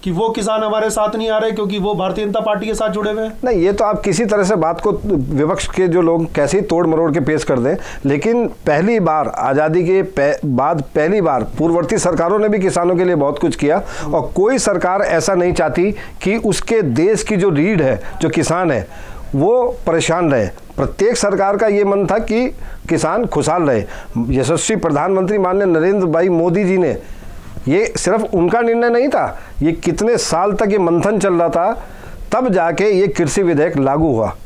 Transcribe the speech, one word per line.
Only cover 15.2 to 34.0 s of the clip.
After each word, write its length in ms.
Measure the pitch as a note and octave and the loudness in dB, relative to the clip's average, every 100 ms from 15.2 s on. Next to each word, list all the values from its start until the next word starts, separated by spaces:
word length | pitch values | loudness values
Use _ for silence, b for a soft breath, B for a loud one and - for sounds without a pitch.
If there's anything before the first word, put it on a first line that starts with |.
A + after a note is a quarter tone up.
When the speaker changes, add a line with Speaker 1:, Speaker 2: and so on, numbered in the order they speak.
| D#3 | 2
Speaker 2:
नहीं 180 | F#3+ F3 | 2 2
चाहती 400 | F3 D#3+ D#3 F#3+ | 2 0 2 0
कि 440 | G3+ - - F3+ A3 | -2 -10 -6 -2 0
उसके 460 | A3 F3+ - A3+ | 0 -2 0 0
देश 400 | E3+ A#2+ F3+ A3 | 2 2 2 2
की 140 | - G#3+ | 0 0
जो 140 | G3 | 2
रीढ़ 320 | D3 F3 G3+ | 2 2 2
है, 200 | C3+ A2+ B B | 2 0 B B
जो 80 | D#3+ | -2
किसान 420 | F3 D3 E3+ F3+ | 0 0 0 0
है, 180 | B2 F#2 B B B B | 0 -4 B B B B
वो 420 | C#3 E3 A#3+ A#3+ - - | 0 2 4 2 -2 -2
परेशान 440 | E3 - E3 E3+ | 0 0 0 2
रहे। 340 | C3 G2 - - - | 2 0 -4 -14 -4
प्रत्येक 400 | C3+ - G#3 A#3+ | -4 0 0 2
सरकार 400 | G3+ G3 G3 G3+ | 0 0 0 2
का 100 | A3 | 2
ये 180 | G3+ | 2
मन 220 | G3+ G3+ F3+ | 2 0 0
था 120 | G#3 | 0
कि 300 | A3+ A3 B3+ - B B - | 0 0 0 -4 B B -2
किसान 380 | E3 D#3+ G3 A#3+ | 0 0 0 -2
खुशहाल 360 | - C#3+ E3+ | -2 0 0
रहे। 220 | D#3 A#2 G2 B B A#2+ A#2 | 2 0 -2 B B -6 -2
यशस्वी 480 | C3+ B2+ E3 - G#3+ | 0 0 0 0 -2
प्रधानमंत्री 640 | E3 C#3+ E3+ F#3+ F#3 G#3 | 0 0 0 0 0 0
माननीय 280 | F3+ F#3+ G3+ | 0 2 2
नरेंद्र 400 | E3 E3+ G3+ F#3 | 2 2 2 2
भाई 220 | E3 F#3 | 2 2
मोदी 360 | E3+ E3+ F3 | 2 2 2
जी 140 | F#3+ F#3+ | 2 2
ने, 200 | E3 G2+ B B B B B B - | 0 -2 B B B B B B 0
ये 240 | E3 A3 - | 0 0 -2
सिर्फ 380 | - G#3+ A3 | 0 0 0
उनका 260 | F#3+ E3+ A3 | 0 2 2
निर्णय 300 | A#3 A#3 A#3+ | 2 2 2
नहीं 180 | A#3 C#4 | 2 2
था, 300 | B3+ C#3+ - B B | 0 -2 -6 B B
ये 100 | D3+ | -2
कितने 460 | E3 F3 E3 G#3+ A3+ | 0 -2 0 0 0
साल 340 | - D#3+ G3 | 0 0 0
तक 140 | F#3+ G#3+ | 0 0
ये 100 | G#3 | 2
मंथन 400 | E3+ E3+ G3 G#3+ | 2 2 2 2
चल 160 | G3 | 2
रहा 140 | F3 E3+ | 2 2
था, 360 | E3+ F#3 A#3 B B B B - | 2 0 -2 B B B B -4
तब 160 | A3 B3 | -2 0
जाके 360 | F#3 E3 D#3+ | 2 0 2
ये 240 | G3+ F#3+ G3 | 2 2 2
कृषि 340 | G3+ E3 G3+ | 2 0 2
विधेयक 340 | F#3+ D#3 E3 C#3 | 2 2 2 2
लागू 300 | C3 D3 | 0 2